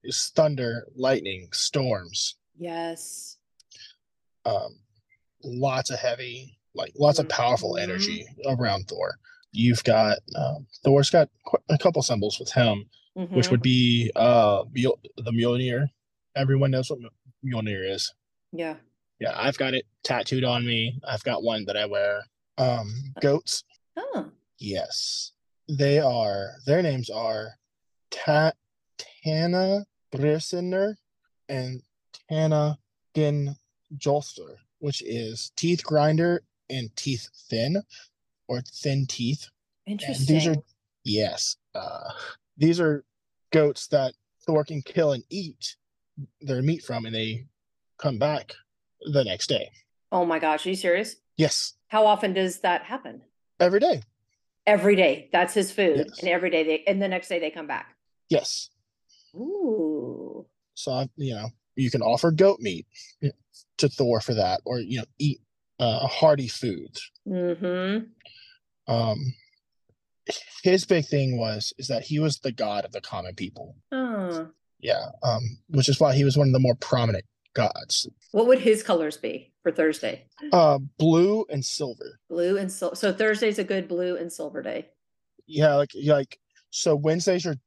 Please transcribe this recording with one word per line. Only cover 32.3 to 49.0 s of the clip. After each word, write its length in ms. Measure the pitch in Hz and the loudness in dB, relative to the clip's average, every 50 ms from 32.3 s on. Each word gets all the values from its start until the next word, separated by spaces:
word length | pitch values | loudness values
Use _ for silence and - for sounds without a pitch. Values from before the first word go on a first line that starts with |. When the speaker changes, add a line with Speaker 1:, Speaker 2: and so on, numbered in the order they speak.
Speaker 1:
Tana 480 | 160 156 160 156 156 151 147 151 147 - _ _ _ _ _ _ _ | -2 0 2 2 4 2 2 0 -2 -4 _ _ _ _ _ _ _
Ginjolster, 1400 | 156 151 147 147 147 143 139 139 _ _ _ _ _ _ _ 151 139 - 147 135 117 - - - - 85 80 - - _ _ _ _ | 0 2 2 2 0 -2 -4 -6 _ _ _ _ _ _ _ -16 -4 -2 0 0 0 -2 -6 -16 -18 -20 -20 -20 -20 _ _ _ _
which 240 | 151 143 135 - | -6 -6 -6 -6
is 480 | - - 113 117 117 110 117 120 - - _ | -8 -8 -8 -6 -6 -8 -10 -12 -12 -12 _
teeth 260 | - - 165 175 165 | -4 0 0 0 0
grinder 600 | - - 151 151 147 156 156 160 170 175 175 170 _ _ _ _ _ _ | -2 0 2 4 4 4 4 4 2 2 2 0 _ _ _ _ _ _
and 240 | 135 131 117 110 _ | -6 -6 -6 -6 _
teeth 320 | - - 143 131 117 - - _ - - - | -6 -4 -4 -4 -4 -6 -12 _ -20 -10 -4
thin, 320 | 143 113 117 135 175 - - _ - - - _ _ _ _ _ _ _ _ - | -2 -2 0 0 0 -2 -4 _ -20 -20 -20 _ _ _ _ _ _ _ _ -6
or 120 | 127 123 | -6 -6
thin 440 | 127 - - - - 147 135 139 135 | -6 -10 -14 -6 -4 -2 0 0 0
teeth. 420 | 127 - - 123 117 147 - - - _ _ _ _ _ _ _ | -2 -4 -4 -2 -2 -2 -4 -6 -20 _ _ _ _ _ _ _
And 120 | - 208 208 | -8 -8 -8
these 460 | - - - 131 135 135 156 160 196 | -6 -6 -2 -2 2 4 4 4 4
are, 40 | 170 | 2
Speaker 2:
Interesting. 100 | 160 147 - _ _ _ _ _ _ _ _ | 0 0 -4 _ _ _ _ _ _ _ _
Speaker 1:
yes, 520 | - 104 104 107 101 - - - - - _ _ _ _ | -2 0 0 0 0 -2 -4 -4 -6 -6 _ _ _ _
uh, 360 | - 82 85 85 - - - - - - - - _ _ _ _ | -10 -10 -8 -12 -12 -12 -14 -14 -14 -14 -16 -16 _ _ _ _
these 240 | - 147 160 170 175 | 2 2 2 4 4
are 240 | 170 156 151 143 - _ _ _ _ _ _ _ _ _ | 2 2 0 -2 -6 _ _ _ _ _ _ _ _ _
goats 360 | - 160 151 147 135 - - - | 2 4 4 4 2 -2 -6 0
that 260 | - - 135 - - _ _ _ _ _ _ | 0 0 0 0 -4 _ _ _ _ _ _
Thor 180 | - 160 156 147 | 0 0 0 0
can 180 | - 160 147 | 0 -6 -10
kill 300 | 131 - - 170 160 147 | -10 -4 0 2 2 2
and 120 | 139 120 - _ | 0 -2 -6 _
eat 460 | - 196 190 160 - _ - - - _ _ _ _ _ _ _ _ - 139 - _ _ | -8 -8 -8 -8 -12 _ -14 -14 -14 _ _ _ _ _ _ _ _ -16 -16 -16 _ _
their 220 | 156 139 131 127 | -6 -4 -2 0
meat 220 | 131 151 165 165 - | 0 0 0 -2 -6
from, 220 | - 123 117 113 | -8 -8 -8 -6
and 80 | 113 113 | -6 -4
they 320 | 110 110 110 110 117 135 - _ _ _ _ _ _ _ _ _ _ | -4 -4 -4 -6 -8 -10 -14 _ _ _ _ _ _ _ _ _ _
come 200 | - 147 131 104 | -4 -4 0 0
back 360 | 135 147 151 135 - - - - _ _ _ _ _ _ _ _ | 0 0 0 -4 -6 -10 -20 -20 _ _ _ _ _ _ _ _